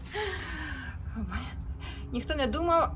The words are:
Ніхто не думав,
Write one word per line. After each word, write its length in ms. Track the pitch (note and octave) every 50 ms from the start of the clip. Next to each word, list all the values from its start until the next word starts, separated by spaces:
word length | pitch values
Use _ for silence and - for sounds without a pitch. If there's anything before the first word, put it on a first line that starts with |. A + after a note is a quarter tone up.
| - - F#4+ G#4 G#4+ G4 F4+ - - F4 E4+ D#4+ D#4+ D4+ C#4+ C4 - D#4 - - - - - A3+ G#3 - - - - - - - - - - - - - - - - -
Ніхто 240 | - A#3+ - - D#4
не 120 | D4 C4+
думав, 440 | A#3 A3+ D#4 E4+ E4+ E4 E4 C#4+ - -